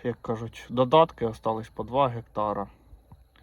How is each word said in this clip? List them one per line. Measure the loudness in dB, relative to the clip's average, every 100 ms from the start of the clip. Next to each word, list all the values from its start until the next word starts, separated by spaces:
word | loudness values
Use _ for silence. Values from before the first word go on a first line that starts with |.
як | -8 -6
кажуть, | -6 -6 -8 -12 -4
додатки, | 0 4 6 6 2 -6
остались | -4 -4 -4 -6
по | -10
два | -4 0 0
гектара. | 0 -8 -4 -2 -4 -8 -12 -20 -20 _ -20 _ _